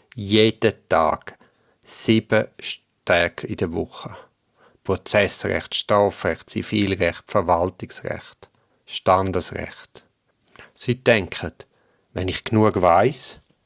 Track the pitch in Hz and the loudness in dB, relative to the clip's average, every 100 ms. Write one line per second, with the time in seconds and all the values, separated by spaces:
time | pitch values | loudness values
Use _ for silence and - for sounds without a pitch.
0 | _ - 98 107 110 - 110 - _ 85 | _ -12 0 4 4 4 -2 -2 _ 0
1 | 80 - - - _ _ _ _ - - | 2 -2 -8 -20 _ _ _ _ -8 -4
2 | - 113 - 110 - _ - - _ _ | 2 2 2 0 0 _ -12 -12 _ _
3 | - 90 85 - - 107 92 85 85 - | 0 2 2 -4 -10 -6 -6 -4 -8 -10
4 | - 110 - _ _ _ _ _ - 95 | -16 -18 -20 _ _ _ _ _ -6 -6
5 | - 107 98 - 98 90 - - - 104 | 0 2 2 0 -2 -4 -4 -6 0 2
6 | 101 - 92 80 - 107 - 107 101 95 | 2 0 -4 -4 -6 -8 -4 -2 -2 0
7 | 87 85 - 107 87 87 90 92 - - | -2 -2 -4 -2 2 2 0 -4 -12 -10
8 | - - - - - _ _ _ _ - | -10 -10 -12 -20 -20 _ _ _ _ -6
9 | - 92 95 90 - - 85 - - - | 2 2 2 -2 -4 -8 -12 -14 -20 -20
10 | _ _ _ _ _ _ - - - 123 | _ _ _ _ _ _ -20 -12 -6 -2
11 | - 113 90 - 85 - - _ _ _ | 4 2 2 -8 -10 -12 -20 _ _ _
12 | _ - 92 87 - 110 107 101 90 85 | _ -6 -4 -6 -2 2 2 4 4 6
13 | 117 - - - _ _ | 4 0 -10 -12 _ _